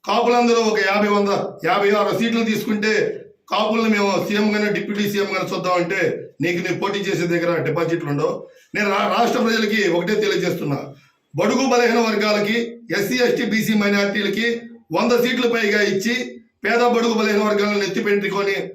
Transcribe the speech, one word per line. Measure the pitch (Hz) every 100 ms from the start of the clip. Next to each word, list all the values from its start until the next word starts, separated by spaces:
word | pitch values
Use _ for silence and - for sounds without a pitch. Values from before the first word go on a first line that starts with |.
| -
కాపులందరూ | 220 240 240 240 233 214
ఒక | 202 190
యాభై, | 208 208 208
వంద, | 202 - - - 160
యాభై | 202 202
అరవై | 208 170 -
సీట్లు | 226 226 214
తీసుకుంటే | 202 - 208 214 208 - - - _ -
కాపులను | 202 214 226 220
మేము | 208 202 175 175
సీఎం | 208 214 214
గానే, | 208 175
డిప్యూటీ | - 208 202
సీఎం | 196 196 185
గానే | -
చూద్దామంటే | 175 180 180 170 190 156 - - _
నీకు, | 160 175 170
నీ | -
పోటీ | 196 202
చేసే | 190 160 170
దగ్గర | 170 170 165 151
డిపాజిట్లు | 151 160 165 147
ఉండవు. | 143 156 - - - _ 196
నేను | 202 202
రా-, | 208 202
రాష్ట్ర | 240 233 220
ప్రజలకి | 226 208 208 180 170
ఒకటే | 180 214
తెలియజేస్తున్నా, | 202 175 170 - 147 131 - - _ _ _ 143
బడుగు | 208 254 262
బలహీన | 240 233 240 220
వర్గాలకి, | 202 214 208 202 233 - - - 190
ఎస్సీ, | 202 247 240
ఎస్టీ, | - 220
బీసీ | 214 214
మైనారిటీలకి | 214 202 202 202 208 202 226 233 233 - - _ 170
వంద | 233 240
సీట్లు | 247 247 240
పైగా | 233 208 208
ఇచ్చి | 196 - 233 240 247 - - _
పేద | 202 233 240 226
బడుగు | 233
బలహీన | 214 208 202 214
వర్గాలను | 202 208 202
ఎత్తిపెట్టుకొని | 190 - 202 202 202 202 196 190 -